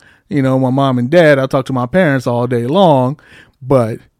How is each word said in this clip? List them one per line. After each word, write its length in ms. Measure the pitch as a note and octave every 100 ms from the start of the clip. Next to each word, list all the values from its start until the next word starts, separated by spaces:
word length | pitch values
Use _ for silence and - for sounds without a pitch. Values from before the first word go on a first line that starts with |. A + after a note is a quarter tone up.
| _ _ _
You 140 | C#3+
know, 160 | C3 C3
my 120 | C3
mom 280 | C3+ C3+ B2
and 100 | B2
dad, 300 | F3 D#3 C3+
I 80 | C3+
talk 200 | C#3 B2+
to 60 |
my 140 | B2+ B2
parents 400 | F#3 E3+ C3+ B2
all 220 | A#2+ A#2+
day 180 | A#2+ A#2+
long, 540 | F3+ F3+ C3+ B2 D3+ _ - _ _
but 380 | B2+ C3+ A2 - _